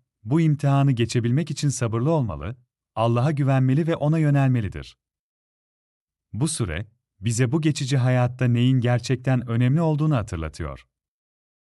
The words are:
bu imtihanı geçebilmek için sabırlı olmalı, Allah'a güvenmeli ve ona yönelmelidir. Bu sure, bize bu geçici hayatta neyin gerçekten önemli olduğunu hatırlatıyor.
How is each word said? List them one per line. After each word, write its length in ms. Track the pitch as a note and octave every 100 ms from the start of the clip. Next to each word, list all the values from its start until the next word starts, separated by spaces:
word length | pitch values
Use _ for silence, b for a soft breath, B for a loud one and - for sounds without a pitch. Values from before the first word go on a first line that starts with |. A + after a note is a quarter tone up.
| _ _
bu 180 | G#2+ D#3
imtihanı 500 | D#3+ C#3 C#3+ C#3 C#3
geçebilmek 600 | A#2+ A2+ B2 A2+ C3+ D#3+
için 180 | D3 D3
sabırlı 420 | - A2+ A2+ C3+
olmalı, 460 | D#3+ A2+ D2 D#2 B2+ _ _ _ -
Allah'a 360 | A#2 A#2+ C#3
güvenmeli 560 | C#3+ C3+ C3+ C3 C3+ E3
ve 80 | E3
ona 240 | D3 D#3+
yönelmelidir. 800 | D3+ C#3+ C3+ B2 F#2+ D2+ C#2 - _ _ _ _ _ _ _ _ _ _ _ _ _
Bu 140 | G2+ D#3+
sure, 400 | - G2 D#2+ - _ _ _
bize 320 | G2+ A2+ B2+
bu 100 | D#3+
geçici 360 | D#3 C#3+ C3+ C3+
hayatta 480 | B2 B2+ B2 - B2
neyin 360 | A#2+ B2 C3
gerçekten 640 | A#2+ A#2+ - B2+ C3 B2+ A#2+
önemli 320 | A#2 B2 D3
olduğunu 340 | E3 D3+ D#3 C#3
hatırlatıyor. 720 | G2 F2 D#2 - D#2 C2+ - _ _ _ _ _ _ _ _